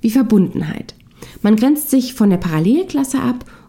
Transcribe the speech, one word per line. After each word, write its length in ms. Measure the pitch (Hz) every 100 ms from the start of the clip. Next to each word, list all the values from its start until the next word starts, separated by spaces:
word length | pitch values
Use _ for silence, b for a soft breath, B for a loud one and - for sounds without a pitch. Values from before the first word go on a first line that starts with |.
wie 100 | 233
Verbundenheit. 840 | 240 220 208 180 - 156 - - - _ B B B
Man 140 | 208 214
grenzt 340 | 254 294 -
sich 240 | 269 254
von 160 | - 208
der 60 | 180
Parallelklasse 840 | 175 156 170 294 381 285 262 269
ab, 300 | 247 247 - B